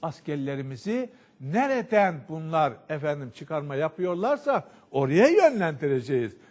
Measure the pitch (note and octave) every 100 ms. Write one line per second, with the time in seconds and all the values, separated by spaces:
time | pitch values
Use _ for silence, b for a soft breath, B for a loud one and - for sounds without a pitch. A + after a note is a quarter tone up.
0 | D#3+ - - D3 C3+ C#3 C3+ B2+ G3 A#3+
1 | B3 b b b C3 F#3 C#4 C4 G#3+ G#3+
2 | G3 D#3+ - D#3+ D#3+ D#3+ D3 A2 - D#3
3 | D3 D3 B2+ - C#3 D#3 C#3+ C#3 D#3 D#3
4 | F3+ F3 A3 C#4+ C#4+ A#3+ - b b C3+
5 | C3+ D#3 C4 F#4+ E4+ A#3+ E3+ C#3 D3 C3
6 | A#2 C3 A2+ - b